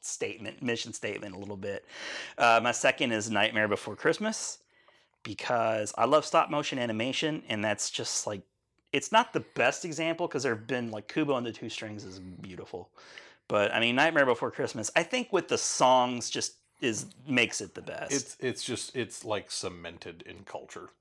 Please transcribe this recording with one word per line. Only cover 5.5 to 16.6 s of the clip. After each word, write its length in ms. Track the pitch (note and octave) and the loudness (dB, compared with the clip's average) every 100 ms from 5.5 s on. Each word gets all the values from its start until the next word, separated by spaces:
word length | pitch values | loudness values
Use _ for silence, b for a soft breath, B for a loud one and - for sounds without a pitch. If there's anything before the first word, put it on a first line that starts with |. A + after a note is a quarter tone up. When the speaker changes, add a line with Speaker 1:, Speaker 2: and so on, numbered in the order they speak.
| A#2+ A2+ A2 G#2 - | 2 2 0 -2 0
Speaker 1:
I 60 | |
love 220 | A#2 D3+ - | 4 4 4
stop 240 | E3 - | 2 2
motion 280 | D3 D3+ C3+ | 0 -2 -2
animation, 640 | A#2+ A2 B2 C3 D#3+ D#3 - | -2 -2 -2 -2 -2 -4 -4
and 160 | A2 | -2
that's 260 | G#2+ G#2 - | 0 0 -2
just, 380 | - A2+ - - | -4 -4 -4 -4
like, 140 | G2+ - _ _ _ _ | -6 -10 _ _ _ _
it's 220 | C#3+ - | -2 4
not 180 | A3 A#3+ | 4 4
the 80 | D#3 | 0
best 460 | - - B2 - F3+ | -4 2 2 2 -4
example, 420 | D3 E3 E3 E3+ | -4 -2 -2 -2
'cause 160 | C#3+ | 0
there 100 | C3 | 0
have 140 | A2 A2 | -2 -2
been, 240 | B2+ A#2 | -4 -2
like, 160 | G#2+ - | -6 -4
Kubo 300 | D#3+ D3 C3 | -2 2 0
and 100 | A#2+ | -2
the 60 | |
Two 160 | A2 A#2 | -6 -8
Strings 340 | - A2 G#2 | -8 -8 -10
is 160 | G2+ F#2+ | -12 -14
beautiful. 680 | F#2 E2+ F#2 F2+ - F2+ F2 B B B B B - | -14 -14 -14 -14 -12 -12 -14 B B B B B 0
But, 240 | G#2 G#2 | 4 4
I 60 | A2+ | 4
mean, 160 | A#2 B2 | 4 6
Nightmare 300 | D#3+ D#3+ C3+ | 6 6 6
Before 260 | A#2 B2 | 4 0
Christmas, 400 | - C3+ A#2+ A2+ | -2 -4 -4 -2
I 100 | - | 0
think 280 | E3+ B3+ A#3+ | 0 -2 0
with 160 | F#3 E3 | 0 2
the 100 | A#2 | 0
songs 720 | - - C3 B2+ B2 A#2+ - | 0 4 6 6 4 0 -6
just 260 | C3 - - | -6 -6 -8